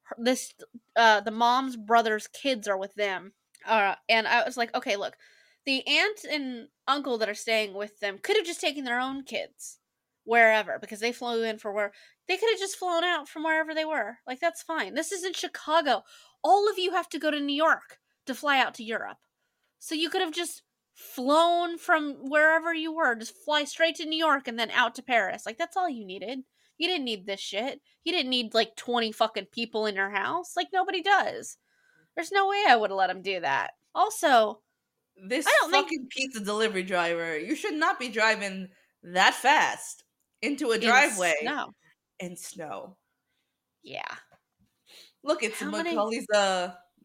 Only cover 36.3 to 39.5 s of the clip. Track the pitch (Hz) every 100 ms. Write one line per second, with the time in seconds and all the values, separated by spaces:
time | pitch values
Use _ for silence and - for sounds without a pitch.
36.3 | 220 202 208 220 190 185 180 170 170 165
37.3 | 156 175 302 415 311 330 381 247 220 220
38.3 | 214 202 190 185 - _ _ 170 180 208
39.3 | 269 247